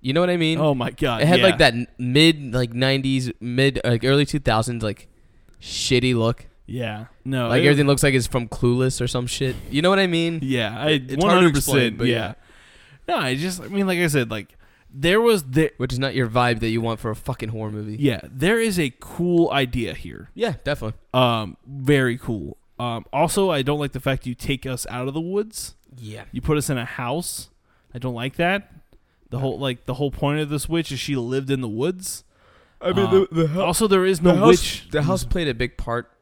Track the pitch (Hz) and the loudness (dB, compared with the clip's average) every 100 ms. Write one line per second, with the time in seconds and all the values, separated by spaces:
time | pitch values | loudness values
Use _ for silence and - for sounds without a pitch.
0 | 127 147 180 175 160 160 156 135 120 - | -2 0 2 2 0 2 2 0 -2 -2
1 | 147 117 151 180 196 160 151 117 123 _ | -2 0 4 6 4 6 4 2 -6 _
2 | 123 131 160 160 139 117 123 117 131 135 | 0 6 6 4 -2 -4 -4 -2 0 0
3 | 135 135 127 - 120 123 135 127 - 117 | 0 -2 -2 -8 -6 2 2 2 0 0
4 | 123 139 143 151 - 110 113 120 107 98 | 2 2 2 0 0 0 0 -4 -6 -6
5 | - _ _ _ _ - - - - 127 | -14 _ _ _ _ -20 -12 -6 2 2
6 | 123 120 113 117 - _ - 110 117 107 | 4 2 0 -2 -8 _ -14 -10 -8 -10
7 | 117 _ - 131 120 123 160 147 143 139 | -14 _ -6 -4 0 4 6 6 4 4
8 | 139 131 117 127 117 - 123 123 131 - | 4 2 0 -4 -4 -2 0 2 0 -2
9 | 120 127 123 - 131 117 - 135 170 196 | -4 -4 -4 -4 -4 -6 -4 0 2 4
10 | 190 170 165 165 135 127 110 113 151 156 | 2 2 -2 -4 -2 -2 -2 -4 0 0
11 | 127 135 196 208 180 143 131 143 120 107 | -2 0 2 6 6 4 2 2 2 0
12 | 127 120 101 - _ - - - - 139 | -2 -2 -4 -10 _ -20 -20 -20 -20 -20
13 | - 339 - 131 170 180 - 196 196 175 | -4 -2 0 -2 -4 -8 -6 -2 0 2
14 | 175 147 117 110 101 _ - _ _ 139 | 2 2 0 -4 -12 _ -20 _ _ -4
15 | 156 202 233 214 139 127 160 - 127 123 | 2 4 4 2 2 2 2 0 -4 -2
16 | 135 123 120 117 120 117 113 113 113 110 | -2 0 0 2 2 2 0 -2 -2 -4
17 | 117 110 - 123 110 110 107 107 107 107 | -6 -8 -8 -8 -6 -8 -8 -8 -10 0
18 | 143 110 - 131 160 226 226 180 143 - | 0 0 -8 -2 0 2 0 0 -2 -4
19 | - - 175 175 170 139 131 123 107 - | -18 -4 0 2 2 2 -2 -2 -6 -8
20 | - 55 - - 226 135 - 147 110 - | -12 -14 -16 -4 -4 -4 -6 -6 -6 -10
21 | _ 131 123 113 107 - - 139 131 147 | _ 2 2 2 -4 -12 -16 -8 2 4
22 | 127 123 - 110 71 - _ _ 120 117 | 4 -2 -6 -6 -8 -14 _ _ -6 -6
23 | - - 196 - 196 151 131 147 143 131 | -6 0 0 2 0 0 0 -2 -4 -4
24 | 139 135 - 120 - 135 131 127 - 120 | -4 -4 -4 -10 -4 -4 -4 -10 -8 -8
25 | 127 143 170 196 220 - - - _ 127 | -6 -6 -6 -4 -6 -10 -14 -16 _ -18
26 | 110 107 - - 131 147 139 135 117 - | -16 -16 -12 -8 -2 -2 0 -4 -6 -8
27 | 120 147 180 - - _ _ _ _ 123 | -6 -6 -6 -10 -14 _ _ _ _ -10
28 | 127 117 127 - 170 202 - - _ _ | -8 -6 -8 -2 0 0 -6 -20 _ _
29 | _ _ _ 120 135 117 135 123 - 127 | _ _ _ -4 -4 -2 -4 -6 -8 -4
30 | 143 - 143 147 151 147 - 165 160 135 | -4 -2 -2 -2 -2 -4 -2 -4 -2 -6
31 | - 139 120 131 135 139 123 107 147 185 | -4 -4 -2 -4 -2 -4 -2 -4 -4 -4
32 | 185 - _ _ _ _ _ _ - 180 | -8 -12 _ _ _ _ _ _ -2 0
33 | 190 190 196 160 160 165 185 175 220 190 | 4 4 4 2 0 2 0 2 4 4
34 | 185 185 175 175 214 180 - - - 147 | 4 4 4 6 8 8 4 -6 -6 -2
35 | 147 185 - 185 160 113 123 - - 120 | 0 -2 0 -2 0 -2 -4 -6 -6 -6
36 | - _ | -6 _